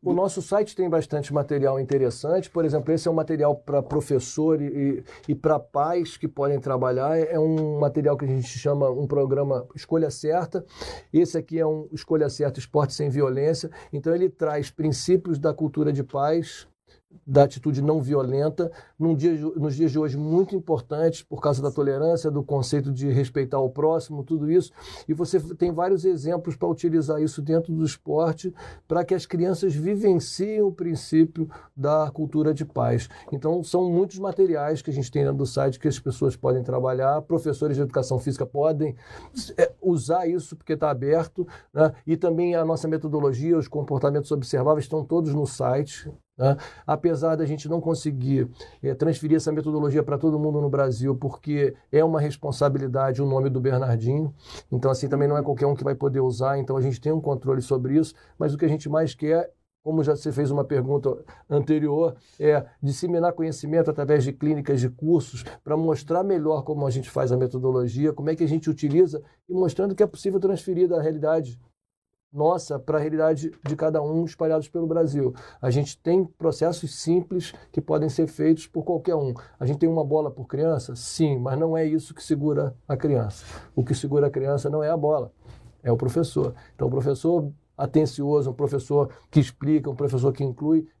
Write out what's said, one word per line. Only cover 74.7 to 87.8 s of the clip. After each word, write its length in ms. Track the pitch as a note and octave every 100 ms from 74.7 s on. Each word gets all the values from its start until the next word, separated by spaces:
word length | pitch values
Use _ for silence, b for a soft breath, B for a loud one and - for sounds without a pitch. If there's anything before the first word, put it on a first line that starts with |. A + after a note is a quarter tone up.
| E3+ E3
Brasil. 480 | E3 D#3+ C#3+ C3 B2 B B
A 120 | C3
gente 260 | C3 C#3+ -
tem 260 | E3 F3+
processos 680 | F3 - E3 D3+ E3 E3+ D3+ -
simples 520 | D#3+ F3+ F3 F#3+ - - B
que 100 | -
podem 260 | - D#3 D3+
ser 200 | - D#3
feitos 400 | - D#3 D#3+ -
por 160 | -
qualquer 320 | - E3 F3+ D#3+
um. 180 | C3+ A#2+ B B
A 60 | B2+
gente 140 | D3
tem 100 | E3
uma 160 | D#3+ C#3+
bola 240 | D#3 D3
por 160 | A#2+ B2
criança? 500 | C#3 D#3+ C#3+ - A#2+
Sim, 440 | - - D#3 C3
mas 180 | B2+ C3+
não 180 | E3 D#3+
é 80 |
isso 300 | D#3 D#3 -
que 100 | -
segura 520 | - D3 D3+ C#3+ C#3+ - -
a 80 | C3+
criança. 480 | D3 B2+ G#2+ - - B B -
O 80 |
que 120 | B2 C3+
segura 320 | C#3 C#3+ C#3+
a 20 |
criança 400 | C#3+ C3+ C#3+ C#3+
não 140 | D#3
é 80 | D3+
a 60 | E3
bola, 340 | D3 D3+ A2+ _ B B B _
é 100 | B2
o 60 | A#2
professor. 560 | B2+ D#3+ D#3+ - C#3 - B -
Então, 120 | B2+
o 40 |
professor 600 | C3+ C3+ C3+ E3 F3 C#3+ - _
atencioso, 760 | -